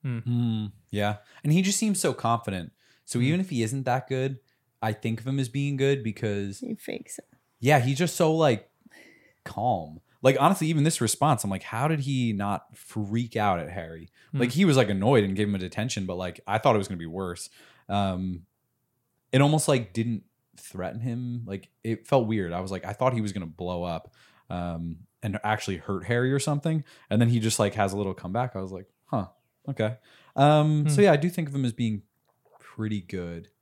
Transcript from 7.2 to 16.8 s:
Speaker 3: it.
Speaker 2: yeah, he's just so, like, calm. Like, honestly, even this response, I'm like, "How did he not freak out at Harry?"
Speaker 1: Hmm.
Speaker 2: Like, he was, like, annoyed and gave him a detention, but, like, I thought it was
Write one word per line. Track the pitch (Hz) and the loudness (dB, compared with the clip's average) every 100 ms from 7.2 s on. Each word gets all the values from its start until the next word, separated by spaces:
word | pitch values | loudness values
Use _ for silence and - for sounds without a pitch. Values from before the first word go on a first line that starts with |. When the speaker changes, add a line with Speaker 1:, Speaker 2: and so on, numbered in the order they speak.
Speaker 3:
it. | - _ _ _ | -18 _ _ _
Speaker 2:
yeah, | 123 147 | 4 4
he's | 123 139 | 4 0
just | 175 - | -2 2
so, | 165 | 2
like, | 160 156 107 - _ - - - _ _ _ | 4 2 2 -4 _ -20 -20 -20 _ _ _
calm. | - - 117 101 78 82 _ _ | -14 -6 -2 -2 -6 -16 _ _
Like, | 127 131 | 2 6
honestly, | 147 190 156 | 4 4 2
even | 160 | 2
this | 147 - | 2 2
response, | 113 - 147 131 | 0 2 2 2
I'm | 104 | 0
like, | 95 | -4
"How | - 110 143 | -6 -4 -2
did | 160 | -2
he | 135 135 120 | -2 0 0
not | 104 101 98 - - | 0 -2 -4 -8 -20
freak | - - 101 113 120 113 | -12 -8 -4 -4 -2 -2
out | 104 90 | 0 0
at | 76 | -2
Harry?" | 90 82 82 82 _ _ | -10 -12 -14 -18 _ _
Speaker 1:
Hmm. | 143 | -2
Speaker 2:
Like, | 123 | 0
he | 131 | 4
was, | 190 131 | 6 6
like, | 110 | 4
annoyed | 95 101 135 | 2 4 4
and | 98 95 | 4 0
gave | 104 | 0
him | |
a | 98 | -2
detention, | 90 - 117 107 95 | -4 -4 -4 -4 -6
but, | 90 | -6
like, | 92 85 - | -8 -8 -2
I | 107 | 2
thought | 143 | 4
it | |
was | 110 | 4